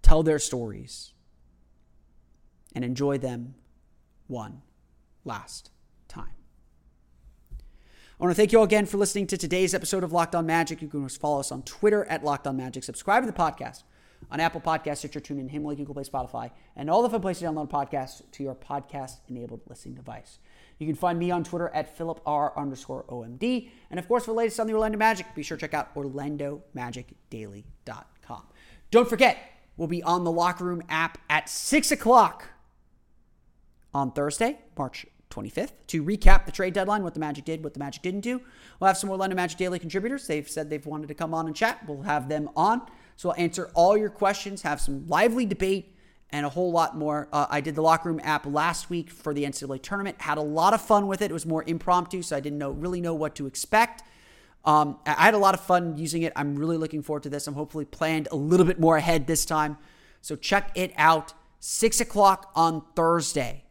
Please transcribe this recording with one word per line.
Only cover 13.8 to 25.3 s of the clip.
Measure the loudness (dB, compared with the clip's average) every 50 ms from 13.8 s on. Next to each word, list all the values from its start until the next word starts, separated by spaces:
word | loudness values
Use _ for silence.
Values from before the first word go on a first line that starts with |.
| _ _ _ _ _ _ _ _ -20 -12
on | -4 -2
Apple | -2 -2 -2 -2
Podcasts, | -4 -2 -2 -2 -2 -6 -8 -6
Stitcher, | -8 -10 -12 -12
TuneIn, | -12 -10 -10 -10 -10 -10
Himalaya, | -8 -8 -8 -8 -8 -8
Google | -10 -10 -10
Play, | -12 -12
Spotify, | -8 -8 -8 -8 -6 -10 -10 -10 -10 -14 -20 -20 _ _
and | -10 -2 2
all | 2 2 2
the | 2
fun | 0 -2
places | -2 -4 -6 -4
to | -6 -6
download | -6 -6 -8 -6
podcasts | -4 -6 -6 -4 -6 -6 -6 -6 -12 -20 -20 _
to | -14 -10 -10
your | -10 -10
podcast-enabled | -12 -12 -10 -10 -10 -10 _ -14 -14 -12 -14 -16 -20 _ _ -14 -12 -12 -14 -14 -16 -18 -20
listening | -20 -20 -18 -18 -18
device. | -16 -16 -16 -16 -18 -18 -20 -20 -20 -20 -20 -20 -20 -20 _ -14 -8
You | -4 -4
can | -4
find | 0 0 0 0 0
me | 0 0
on | 0 -2 -2
Twitter | -4 -4 -4 -4 -4
at | -4 -6 -6 -6 -10
Philip | -10 -8 -8 -8 -8 -6
R | -4 -2 0 -2 -2 -4 -6
underscore | -8 -8 -10 -12 -12 -12 -12 -12 -10 -12
O | -12 -12 -12
M | -14 -10 -4
D. | -2 -2 -2 -2 -4 -8 -20 -20 _ -12
And | -12 -12
of | -2 0
course, | 0 0 0
for | -2
the | -2 0
latest | 0 -2 -2 -2
on | -4 0
the | 0
Orlando | 0 0 0 0 2
Magic, | 2 2 2 0 -6 -12